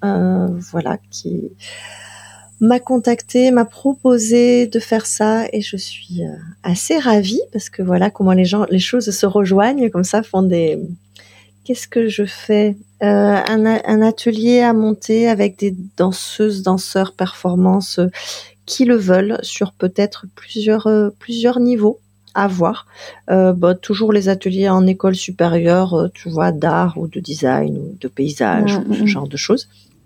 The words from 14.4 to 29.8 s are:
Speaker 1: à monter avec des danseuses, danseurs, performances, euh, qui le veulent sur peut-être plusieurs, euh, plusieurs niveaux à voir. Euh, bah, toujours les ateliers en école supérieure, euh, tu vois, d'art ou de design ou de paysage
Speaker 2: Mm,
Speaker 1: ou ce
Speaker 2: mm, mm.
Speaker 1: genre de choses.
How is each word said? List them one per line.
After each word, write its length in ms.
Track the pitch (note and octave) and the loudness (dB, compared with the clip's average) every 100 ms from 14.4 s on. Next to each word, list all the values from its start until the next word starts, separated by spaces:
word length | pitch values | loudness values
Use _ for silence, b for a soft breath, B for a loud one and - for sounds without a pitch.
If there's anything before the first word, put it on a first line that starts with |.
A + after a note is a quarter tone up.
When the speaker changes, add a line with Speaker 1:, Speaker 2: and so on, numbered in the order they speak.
| A#3 A#3+ | 2 4
Speaker 1:
à 120 | A#3+ | 4
monter 560 | A3+ A3 G#3 - A3 A#3 | 2 0 -2 0 2 2
avec 300 | G3+ G3+ F#3+ | 2 0 -2
des 180 | G3+ F#3 F#3+ - | -4 -4 -10 -2
danseuses, 640 | F#3 F#3 - - G#3+ G3 | -2 -2 -8 -2 -2 0
danseurs, 500 | F#3 F#3 - F#3+ F#3+ | -2 -2 -2 -2 -2
performances, 840 | - F#3 - F3+ F3+ F#3 G3 F#3 - | -4 -6 -4 -2 2 2 2 -2 -2
euh, 80 | F3+ B B B B _ | -2 B B B B _
qui 200 | - - | -10 0
le 100 | B3 | 2
veulent 460 | A#3 F#3 F#3 G3+ A#3 | 2 4 2 2 -4
sur 300 | - - G3 | -8 -6 -6
peut-être 540 | - F#3 G3 G#3 - F#3+ - | -4 -4 -2 -4 -4 -20 -20
plusieurs, 500 | - A3 G#3+ G#3+ G#3+ | -12 -4 0 0 2
euh, 240 | G#3+ G3+ - | 2 0 -4
plusieurs 400 | - A#3 A#3+ B3 | -8 -2 0 2
niveaux 400 | A#3+ A#3 G#3 - _ _ _ | 2 2 2 0 _ _ _
à 140 | G3 G3+ | -2 -2
voir. 400 | F3+ E3+ B3 - B B B - | 0 0 -2 -10 B B B 0
Euh, 240 | F#3+ F#3 | 4 4
bah, 220 | F3+ F3 | 4 2
toujours 380 | F3+ - G3+ G#3+ | 0 -4 -2 2
les 160 | G#3 F#3+ | 2 2
ateliers 400 | F#3+ F#3+ F#3+ G3 | 0 -2 0 2
en 180 | F#3+ F#3 | 4 2
école 300 | F#3 F#3+ F#3 | 2 0 -2
supérieure, 800 | - F#3 E3+ E3+ E3 F3+ F#3 | -6 -2 0 2 2 2 2
euh, 140 | E3 F3+ | 0 -2
tu 140 | - F3 | -6 -8
vois, 240 | D#3+ F3 | -2 -2
d'art 440 | D3+ D#3+ E3 F3+ D#3+ | 0 0 2 0 -2
ou 120 | E3 | -8
de 100 | - | -10
design 580 | E3+ D#3 B2+ C#3+ D2 C#3+ | -10 -4 0 0 -2 -6
ou 200 | D#3+ - | -10 -12
de 60 | B2+ | -12
paysage 720 | - C#3+ C#3+ G#2+ E2+ G3+ G3+ | -6 -6 -2 -2 0 0 -2
Speaker 2:
Mm, 60 | - | -2
Speaker 1:
ou 60 | |
ce 60 | G#3 | -2
Speaker 2:
mm, 20 | |
mm. 40 | G#3 | 0
Speaker 1:
genre 180 | F3 C#3+ | -2 -6
de 100 | C#3 | -8
choses. 320 | - A#3+ - b | -2 -2 -4 b